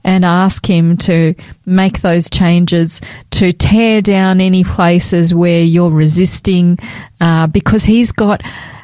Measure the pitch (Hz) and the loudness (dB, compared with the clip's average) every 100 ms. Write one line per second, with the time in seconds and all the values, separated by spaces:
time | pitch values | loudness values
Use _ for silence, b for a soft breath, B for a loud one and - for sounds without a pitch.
0 | - 190 180 175 190 - - 170 165 170 | -2 0 2 2 0 -2 -2 0 2 0
1 | - 165 160 - B B - 185 190 - | 0 0 0 -2 B B -2 0 0 -2
2 | 185 170 165 - 175 175 175 170 165 - | -2 -2 -2 -2 2 2 2 0 -2 -6
3 | - B B - 185 170 - 214 226 214 | -16 B B -2 -2 0 0 2 2 0
4 | 202 190 190 185 190 185 185 - 170 175 | 0 0 2 2 2 2 0 0 0 2
5 | - 175 170 170 175 170 165 170 175 156 | 0 0 0 2 2 2 2 2 2 2
6 | 156 165 185 - - 185 175 175 B B | 2 0 -2 -2 -2 0 2 0 B B
7 | B - 170 160 160 190 - 214 - 226 | B -4 0 0 0 -2 0 0 2 2
8 | 240 - 208 208 - B B B | 0 -2 -2 -2 -6 B B B